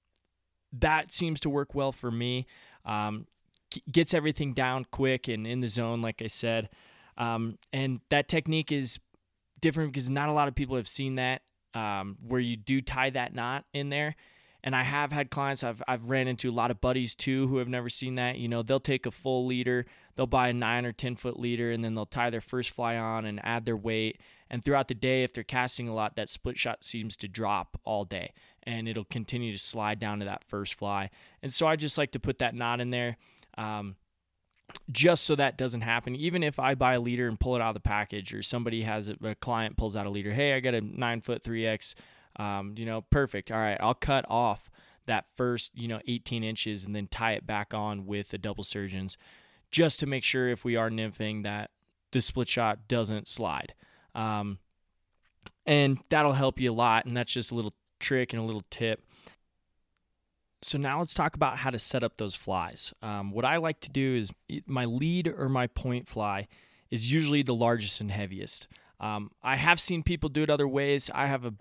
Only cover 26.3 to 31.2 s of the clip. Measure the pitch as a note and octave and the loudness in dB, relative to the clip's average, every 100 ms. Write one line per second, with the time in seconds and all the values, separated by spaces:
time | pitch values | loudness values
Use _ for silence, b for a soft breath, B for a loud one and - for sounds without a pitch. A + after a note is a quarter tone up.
26.3 | - B2 B2 A#2+ A2+ - A#2 A2 - G#2 | -4 -4 -2 -4 -4 -6 -6 -4 -6 -6
27.3 | G2 G#2+ G2+ F2 - - G#2+ F#2+ F#2+ F2 | -4 0 0 -2 -8 -4 -2 -2 -6 -8
28.3 | b b b - A#2 A2+ A2+ G2+ A#2 G#2+ | b b b -8 -6 -4 -6 -6 -6 -4
29.3 | B2 A#2 G2+ - A2+ G#2+ G#2+ A2 G#2 G2+ | -4 -4 -2 -4 -2 -2 0 -2 -4 -4
30.3 | G2 - G#2 G2 - G2+ G2+ G2 b | -6 -6 -6 -6 -4 -2 -2 -2 b